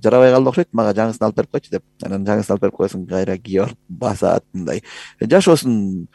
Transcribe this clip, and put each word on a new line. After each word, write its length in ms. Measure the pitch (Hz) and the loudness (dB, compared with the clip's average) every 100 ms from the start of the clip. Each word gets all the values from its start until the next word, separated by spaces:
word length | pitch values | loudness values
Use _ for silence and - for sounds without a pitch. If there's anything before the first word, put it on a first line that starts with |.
жарабай 300 | 107 123 127 | 2 6 6
калды 180 | 127 131 | 6 2
окшойт, 180 | 123 175 | 0 -2
мага 220 | 113 107 | -2 0
жаңысын 300 | 101 113 110 110 | 0 -2 -2 -2
алып 100 | 107 | -2
берип 160 | - | -4
койчу», — 180 | - - | -6 -6
деп. 120 | 95 - _ | -10 -10 _
Анан 220 | - 98 98 | -8 -6 -2
жаңысын 260 | 107 101 | -2 0
алып 100 | 101 | -2
берип 140 | 98 - | -2 -2
койсуң, 320 | 98 95 87 | -4 -4 -6
кайра 280 | 92 98 92 | -4 -4 -6
кийип 260 | - 95 | -4 -2
алып 140 | 101 - - | -2 -6 -18
басат 560 | - 120 95 92 87 - | -8 -6 -2 0 -2 -4
мындай. 300 | 92 82 - - - - _ | -8 -6 -6 -10 -18 -20 _
Жашоосун 840 | 110 185 196 156 127 110 98 92 85 | 2 4 6 4 2 -2 -2 -6 -10